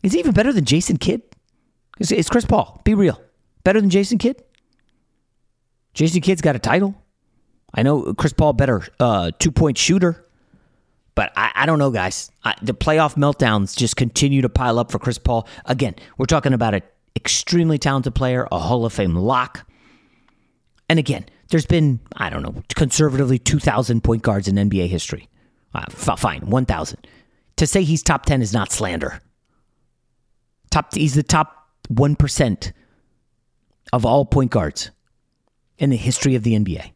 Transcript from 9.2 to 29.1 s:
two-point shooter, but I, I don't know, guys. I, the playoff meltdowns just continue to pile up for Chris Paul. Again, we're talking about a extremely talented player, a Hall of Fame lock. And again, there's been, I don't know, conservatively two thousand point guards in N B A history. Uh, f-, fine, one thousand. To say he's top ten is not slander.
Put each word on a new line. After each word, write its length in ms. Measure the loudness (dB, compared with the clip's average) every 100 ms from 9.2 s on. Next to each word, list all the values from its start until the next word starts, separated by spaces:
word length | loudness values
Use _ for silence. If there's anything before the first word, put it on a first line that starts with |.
| -2 -2
two-point 400 | -2 2 2 2
shooter, 480 | 0 2 2 -2 _ _ _ _ _ _ _ _ _
but 180 | -4 -4 -2
I, 140 | -2
I 120 | 0 0
don't 120 | 2
know, 120 | 0
guys. 400 | 0 -4 -6 -14 _
I, 120 | -6 -6
the 120 | -6
playoff 420 | -4 0 2 0 2
meltdowns 600 | 0 2 2 2 -2 -2
just 180 | -4 0
continue 460 | -4 0 0 2
to 80 | 0
pile 300 | -2 -2 0
up 120 | -2
for 80 | -4
Chris 180 | -6 -4
Paul. 300 | -2 -2 -4 -18 -6
Again, 300 | -4 -2 -6 -18 -8
we're 80 | 0
talking 280 | 0 2
about 200 | 0 0
a 80 | -2 -4 _ _ -10
extremely 640 | -4 -4 0 0 2 0
talented 380 | 0 -2 -2 -2
player, 320 | 0 -2 -2
a 80 | -4
Hall 260 | 0 0 -2
of 80 |
Fame 220 | -2 0 0
lock. 540 | 0 0 -2 -8 -20 _ _ _ _ _ _ _ _ _ _ _ _
And 100 | 0
again, 260 | 0 -6 -10 _ _
there's 160 | -2 2
been, 340 | 2 2 0 -8 -10
I 140 | -8
don't 140 | -6
know, 200 | -10 -12 -10 -4
conservatively 640 | -2 2 0 2 0 0
two 200 | 0 0
thousand 440 | 0 -2 0 0
point 200 | 0 0
guards 240 | 0 -2 0
in 100 | 0
N 120 | 2
B 120 | 0
A 60 | 0
history. 420 | -2 -6 -10 -12 _ _ _ _
Uh, 120 | -12 -12
f-, 320 | -6 -4 -2
fine, 300 | -2 -4 -2
one 160 | -2 0
thousand. 420 | -4 -6 -12 -20 _ _ _ _ -2
To 100 | 0
say 160 | 0
he's 200 | 0 0
top 220 | 0 0 0
ten 160 | 0
is 120 | 0
not 180 | -2 -4
slander. 500 | -4 -4 -4 -8